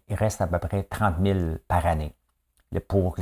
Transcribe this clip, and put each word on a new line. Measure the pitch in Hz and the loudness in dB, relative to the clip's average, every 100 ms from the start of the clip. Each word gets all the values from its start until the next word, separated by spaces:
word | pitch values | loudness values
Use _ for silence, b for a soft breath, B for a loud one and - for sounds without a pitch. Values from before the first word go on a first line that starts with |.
| - | -6
il | 101 | -2
reste | 110 - | -2 0
à | 90 | -2
peu | 87 | -2
près | 85 101 | -2 -2
trente | - - 104 82 | -2 -2 0 2
mille | 98 95 82 80 - | 2 2 0 -4 -2
par | 87 85 | 0 2
année. | 78 73 - _ _ _ _ _ | 0 -4 -10 _ _ _ _ _
Le, | 85 | -6
pour | - 98 90 92 | 0 2 2 0